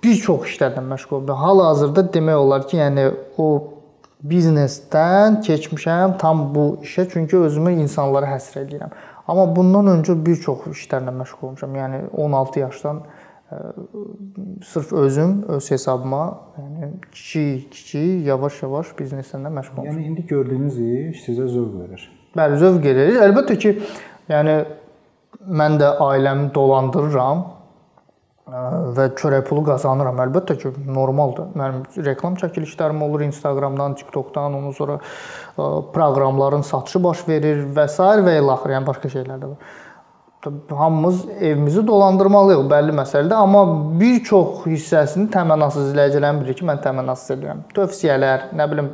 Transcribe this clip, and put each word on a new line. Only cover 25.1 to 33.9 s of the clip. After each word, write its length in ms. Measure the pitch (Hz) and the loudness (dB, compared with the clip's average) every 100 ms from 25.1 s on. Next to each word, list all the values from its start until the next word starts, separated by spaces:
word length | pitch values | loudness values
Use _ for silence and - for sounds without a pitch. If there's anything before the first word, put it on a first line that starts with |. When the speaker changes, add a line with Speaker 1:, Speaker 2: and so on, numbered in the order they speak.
| _ _ - 190 | _ _ -20 -6
Speaker 1:
mən 300 | 160 151 151 | 0 2 4
də 140 | 143 143 | 4 4
ailəmi 540 | 143 139 135 139 143 | 2 2 2 0 -2
dolandırıram, 960 | 147 135 135 131 165 147 143 127 156 185 - - _ _ _ _ _ _ _ - | 2 4 4 2 -2 0 0 0 -2 -4 -14 -20 _ _ _ _ _ _ _ -16
ə, 140 | 127 127 170 131 | -10 -6 -6 -4
və 160 | 123 135 | 0 0
çörək 320 | 131 156 139 131 | 0 0 0 0
pulu 160 | 147 | -2
qazanıram. 560 | 151 131 139 131 135 127 | 0 0 0 0 -2 -2
Əlbəttə 380 | 127 147 185 143 | 0 -2 -2 -6
ki, 140 | - 131 139 | -6 -8 -6
normaldır. 680 | 135 135 135 143 123 - | -2 0 0 0 -2 -10
Mənim 320 | 160 135 131 131 - | -6 -6 -6 -10 -6
reklam 340 | 147 135 175 | -4 -4 -4
çəkilişlərim 680 | 180 170 165 151 - 156 151 | -4 -6 -6 -10 -4 -4 -2
olur 200 | 151 147 | -4 -2
Instagramdan, 720 | 147 143 147 139 139 135 143 | -4 -4 -4 -2 -4 -4 -4